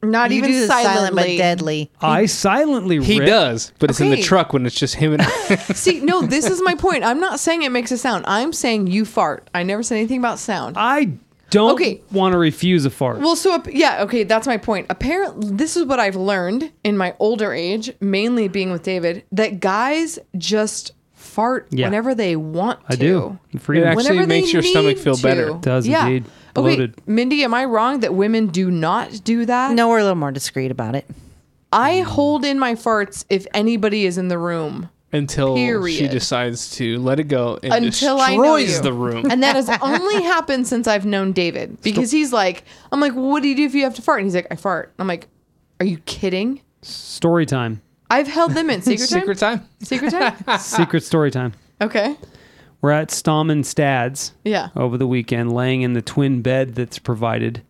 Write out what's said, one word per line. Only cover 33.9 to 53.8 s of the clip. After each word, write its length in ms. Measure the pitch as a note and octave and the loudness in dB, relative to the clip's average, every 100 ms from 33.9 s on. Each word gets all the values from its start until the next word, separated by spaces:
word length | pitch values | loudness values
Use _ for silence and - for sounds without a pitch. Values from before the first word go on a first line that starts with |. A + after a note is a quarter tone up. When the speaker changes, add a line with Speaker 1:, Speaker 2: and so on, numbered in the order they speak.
| G#3+ G3 | 0 0
Speaker 1:
is 120 | F3 | -2
in 80 | F#3 | -2
the 100 | F3 | -2
room. 500 | E3+ E3+ D#3 - E3+ _ _ | -2 -4 -6 -8 -12 _ _
Speaker 4:
Until 420 | D3+ C#3+ - C3+ C3+ | -4 -2 0 0 2
she 80 | B3 | 2
Speaker 1:
Period. 440 | A3+ F3+ D#3 C#3+ | 0 -2 -2 0
Speaker 4:
decides 600 | C3 - B2 B2 A#2 - | -2 -2 -2 -2 -4 -10
to 260 | - A#2+ A#2 | -6 -4 -2
let 220 | B2+ C#3 | 0 0
it 80 | D3+ | 0
go 300 | C3+ A#2+ - | 0 0 -4
and 100 | - A#3 A#3 | -2 0 0
Speaker 1:
Until 340 | A3+ C#4 C4+ | 0 0 2
I 160 | C4 G#3 | 2 4
know 200 | C#4 D#4 | 4 4
Speaker 4:
destroys 180 | B3 - | 2 0
Speaker 1:
you. 60 | |
Speaker 4:
the 100 | - | 0
room. 380 | A#2+ A#2+ A#2 C#4 | -2 -2 -2 0
Speaker 1:
And 120 | B3 | 2
that 120 | C4+ C4+ | 2 2
has 140 | B3 | 0
Speaker 4:
<laughs> 120 | A3 | 0
Speaker 1:
only 400 | C4+ D#4+ F#4 G#4 | 0 0 0 0
happened 440 | F4 F4 D#4+ C4+ B3+ | 2 0 0 -2 0
since 200 | A#3+ A#3+ | -2 0
I've 180 | G#3 G3+ | 0 0
known 260 | G3 F#3+ | -2 0
David. 480 | F#3 F3 - - - | 0 -2 -2 -8 -6
Because 260 | - G3+ B3+ | -2 0 0
Speaker 3:
Sto- 80 | D4+ | 0
Speaker 1:
he's 140 | D4+ | 0
like, 320 | A#3+ F#3+ F3+ - - - | 2 0 -2 -14 -20 -6
I'm 80 | C4+ | 0
like, 140 | C#4+ | 0
"Well, 160 | B3+ C4 | 0 -2
what 120 | D4 | 0
do 60 | C#4+ | 0
you 60 | |
do 100 | C4+ | 0
if 100 | D4 | 0
you 100 | C4+ | 2
have 100 | C4+ | -2
to 80 | - | -2
fart?" 160 | - C#4+ | 0 0
And 60 | G3 | 2
he's 80 | |
like, 140 | F3+ F3 | -2 -4
"I 60 | D#3+ | -6
fart." 360 | G3+ E3+ - _ | -4 -4 -6 _
I'm 80 | F#3+ | -6
like, 220 | E3+ - _ _ _ _ _ | -6 -8 _ _ _ _ _
"Are 60 | F#3 | -4
you 120 | E3 - | -4 -8
kidding?" 540 | - G3 F3+ A3 C4+ _ _ | -4 -2 -2 -4 -6 _ _
Speaker 3:
Story 640 | - - - - E3+ E3+ D3+ | -18 -16 -14 -2 2 2 2
time. 340 | C3+ A#2+ A2 _ _ _ | 0 -2 -6 _ _ _
Speaker 1:
I've 160 | B3 C#4+ | 0 0
held 240 | D4 E4+ | 0 0
them 160 | C#4+ E4 | 0 0
in. 140 | A3 | 0
Secret 260 | F#3 G#3+ B3+ | 0 0 0
time? 140 | F4+ | -2
Speaker 4:
<laughs> 40 | G4 | -2
Secret 120 | G3 | 0
time. 240 | G#3+ A3+ - _ | 0 -2 -8 _
Speaker 1:
Secret 280 | A3 C4 C4 | -6 -4 -2
time? 480 | E4+ C4 - G3 G#3+ | 0 0 -2 -4 -4
Speaker 4:
<laughs> 0 | |
Speaker 3:
Secret 440 | - - E3 E3 | -2 0 2 0
story 260 | - E3 D3 | 0 0 0
time. 220 | C3 B2 G#2+ _ _ | 0 -6 -8 _ _
Speaker 1:
Okay. 360 | G#3+ A3 G#3 D4 - - - _ - _ | -2 0 -2 -4 -12 -20 -20 _ -20 _
Speaker 3:
We're 100 | D3 | 0
at 160 | D3+ D#3 | 0 0
Stom 420 | - - D#3 D#3 | -4 0 2 2
and 160 | D3+ C3+ | 0 0
Stad's 640 | - | 0